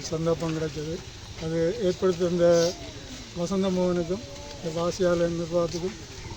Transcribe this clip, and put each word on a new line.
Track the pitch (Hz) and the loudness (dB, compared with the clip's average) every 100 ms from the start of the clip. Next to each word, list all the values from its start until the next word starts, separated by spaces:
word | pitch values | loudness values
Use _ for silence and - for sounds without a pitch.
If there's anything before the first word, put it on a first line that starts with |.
சந்தர்ப்பம் | - 160 165 160 165 160 | -4 0 2 2 0 -2
கிடைச்சது. | 160 147 151 185 - - - - | -2 -4 -6 -6 -8 -14 -14 -8
அது | 160 165 165 240 | -2 2 2 2
ஏற்படுத்தியிருந்த | 180 180 190 170 180 175 170 170 170 185 - - - - - 165 | 0 2 2 4 2 6 6 6 4 0 -10 -12 -12 -14 -10 -6
வசந்த | 175 190 196 | -2 2 2
மோகனுக்கும் | 180 180 175 165 196 - - - | 2 2 2 0 -4 -6 -12 -12
இந்த | - 170 | -8 -6
வாசியாளர் | 160 175 - 180 175 170 | -2 0 2 2 4 2
நிர்வாகத்துக்கும் | 170 165 175 165 165 185 214 - - - | 0 0 0 0 -2 -6 -8 -14 -12 -10